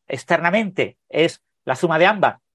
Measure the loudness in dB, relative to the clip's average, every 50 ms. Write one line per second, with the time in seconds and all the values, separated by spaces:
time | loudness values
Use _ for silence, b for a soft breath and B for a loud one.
0 | _ -10 -10 -10 -2 -2 0 0 2 0 0 0 -2 -4 -4 -4 -4 -4 -6 _
1 | _ _ -2 0 0 0 -2 -8 _ _ _ _ _ -6 -4 -2 -2 0 2 4
2 | 4 4 4 2 0 0 0 -4 _ _